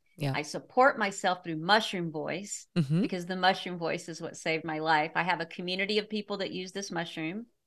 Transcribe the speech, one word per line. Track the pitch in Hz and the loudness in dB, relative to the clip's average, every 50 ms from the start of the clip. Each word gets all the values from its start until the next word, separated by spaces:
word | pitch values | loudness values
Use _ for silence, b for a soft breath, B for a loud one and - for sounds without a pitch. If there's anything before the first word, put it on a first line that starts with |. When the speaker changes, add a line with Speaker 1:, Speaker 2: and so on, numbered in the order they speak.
| _ _ _ | _ _ _
Speaker 1:
Yeah. | - 147 139 135 | -6 -4 -2 -2
Speaker 2:
I | - 151 | -4 -4
support | 151 - 175 - - - 247 254 285 277 - | -6 -8 -10 -10 0 4 6 6 6 6 4
myself | 214 196 - - - 190 180 180 - | 0 -2 -2 0 0 0 0 0 -2
through | 170 160 | -6 -6
Mushroom | 156 160 180 202 226 214 - - 185 175 165 | -2 4 4 6 6 4 2 -2 -2 -2 -4
Voice | 151 151 147 147 147 175 202 202 - - - - _ | -4 -4 -4 -4 -4 -6 -6 -8 -10 -12 -12 -2 _
Speaker 1:
Mm-hmm. | 180 147 131 156 170 | 0 2 2 2 2
Speaker 2:
because | 220 - 190 180 175 | 2 0 -2 -4 -4
the | 175 185 | -4 0
mushroom | 185 185 185 190 - - 185 180 | 4 6 6 6 4 0 -6 -6
voice | 175 165 160 156 175 - | -2 -2 -2 -2 -2 -4
is | - 165 - | -8 -10 -8
what | 170 - - | -8 -10 -10
saved | - - 170 160 160 160 | -4 -2 0 0 0 0
my | 165 156 156 | -2 -4 0
life. | 156 160 165 151 151 160 - | 2 4 4 4 4 2 0
I | 165 165 | 0 2
have | 180 175 160 | 2 2 0
a | 170 | -2
community | 170 - - 180 175 185 190 202 190 214 | -6 -6 -6 -4 -2 -2 -2 0 0 0
of | 208 202 208 | 0 0 0
people | 214 208 208 - 208 | -4 -6 -4 -4 -4
that | 196 190 - | -4 -4 -4
use | - 185 185 190 | -4 -6 -8 -8
this | - 196 196 - | -8 -8 -8 -4
mushroom. | 175 170 170 170 - 165 156 156 180 220 233 - _ _ _ | -4 -4 -4 -4 -6 -6 -6 -4 -6 -6 -10 -12 _ _ _